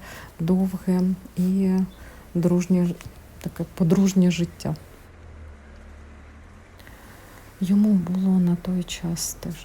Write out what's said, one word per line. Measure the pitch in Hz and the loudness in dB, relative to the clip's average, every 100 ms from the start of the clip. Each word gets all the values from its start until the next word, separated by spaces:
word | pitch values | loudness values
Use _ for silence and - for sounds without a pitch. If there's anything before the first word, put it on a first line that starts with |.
| - - - - | -8 -18 -16 -6
довге | 165 185 190 185 - 185 185 185 - - | 0 0 0 -2 0 2 2 -2 -6 -2
і | 180 190 190 185 185 - - - - | 0 2 2 2 0 -6 -20 -20 -6
дружнє | 175 175 175 180 185 175 | 0 2 2 2 2 0
ж-, | 170 - - - - | -4 -12 -20 -20 -14
таке | - - 170 - | -12 -10 -8 -2
подружнє | 170 190 196 190 180 | 2 4 4 4 2
життя. | 165 170 - 139 156 - - - - - - - - - - - - - - - - - - - - - - - - - - - - | 2 -4 -6 -8 -8 -12 -20 -20 -20 -20 -20 -20 -20 -20 -20 -20 -20 -20 -20 -20 -20 -20 -20 -20 -20 -20 -20 -20 -20 -20 -20 -16 -6
Йому | 180 202 214 | 0 4 4
було | 196 170 185 190 185 | 4 2 0 2 4
на | 175 175 | 4 0
той | 185 185 | -2 -4
час | 175 - 170 170 - | -4 -6 -6 -6 -8
теж | - 170 165 | -8 -10 -10